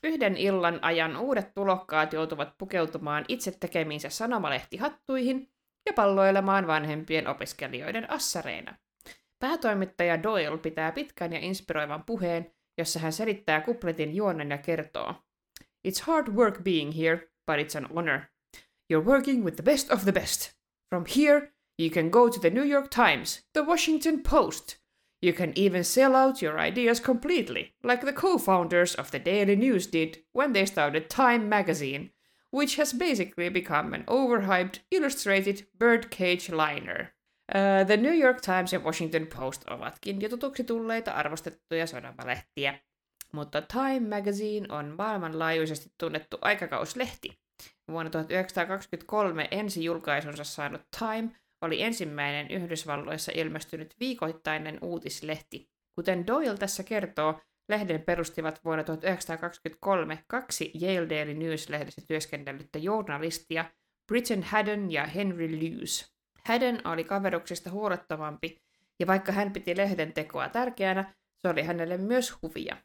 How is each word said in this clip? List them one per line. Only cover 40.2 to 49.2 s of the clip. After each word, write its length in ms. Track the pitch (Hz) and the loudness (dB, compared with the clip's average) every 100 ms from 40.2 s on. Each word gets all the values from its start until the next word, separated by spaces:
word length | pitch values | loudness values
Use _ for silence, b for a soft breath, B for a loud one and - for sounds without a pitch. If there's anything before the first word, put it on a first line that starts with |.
jo 80 | 208 | -4
tutuksi 360 | 240 277 269 | -4 -6 -4
tulleita 480 | 247 233 226 226 220 | -4 -2 -2 -4 -4
arvostettuja 720 | - 151 156 - - _ 165 165 | -4 -4 -6 -10 -16 _ -4 -4
sanomalehtiä, 920 | 127 120 - 127 123 - - 139 139 _ _ _ _ - | -8 -14 -14 -8 -8 -8 -4 -4 -4 _ _ _ _ -14
mutta 300 | 151 147 147 | -10 -6 -6
Time 540 | 156 240 269 269 226 208 | -4 -2 0 0 -2 -2
magazine 500 | 202 202 214 208 202 | -2 -2 -2 -4 -6
on 200 | 151 147 160 | -8 -8 -6
maailmanlaajuisesti 920 | 208 208 170 160 160 165 160 151 - _ | -4 -4 -4 -2 0 0 0 -4 -10 _
tunnettu 400 | 165 156 156 - | -6 -6 -8 -4
aikakauslehti. 1000 | - 202 175 - - 247 247 - - - _ _ B B - | 0 0 -2 -4 -4 -4 -8 -8 -14 -16 _ _ B B -12
Vuonna 200 | 160 160 | -8 -4
tuhat 200 | 160 160 | -4 -2
yhdeksänsataakaksikymmentäkolme 1160 | 180 185 - 170 190 - 170 - 214 | -2 -2 -2 -2 -4 -6 -12 -4 0